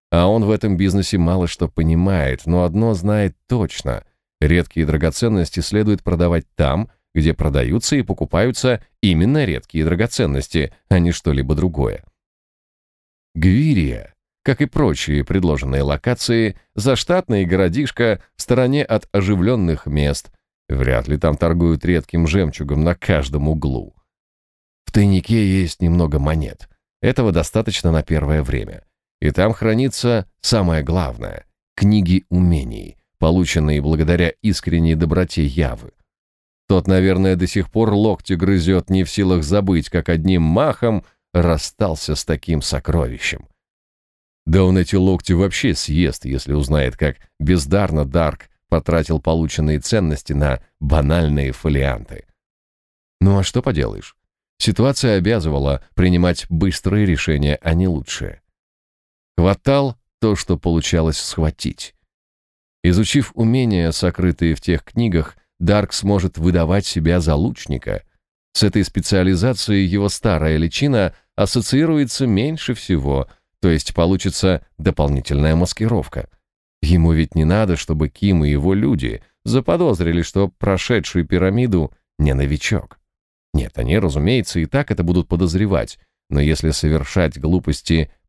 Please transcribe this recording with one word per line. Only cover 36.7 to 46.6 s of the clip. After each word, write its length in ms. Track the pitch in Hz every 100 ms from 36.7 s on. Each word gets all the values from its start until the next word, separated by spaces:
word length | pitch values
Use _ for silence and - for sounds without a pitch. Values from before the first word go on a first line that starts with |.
| 95 92
наверное, 480 | 92 95 92 95 90
до 120 | 90
сих 240 | 104 87
пор 220 | 110 110
локти 400 | 101 107 92 -
грызёт, 560 | 90 90 95 82 92 87
не 140 | 95
в 60 | 85
силах 340 | - 95 90
забыть, 460 | 73 101 98 87 -
как 200 | 87 -
одним 340 | 85 85 92
махом 600 | 80 92 151 - 120 101 - _ _
расстался 840 | 90 85 80 - - 101 76 - 76
с 80 |
таким 380 | - 76 - 78
сокровищем. 840 | - 65 - 80 62 60 - - - _ _ _ _ _ _ _ _ _ -
Да 180 | 90
он 140 | 92 95
эти 180 | 85 139
локти 380 | 123 92 -
вообще 400 | 87 98 - 127
съест, 520 | 80 - 76 82 - 67
если 280 | 65 -
узнает, 440 | 73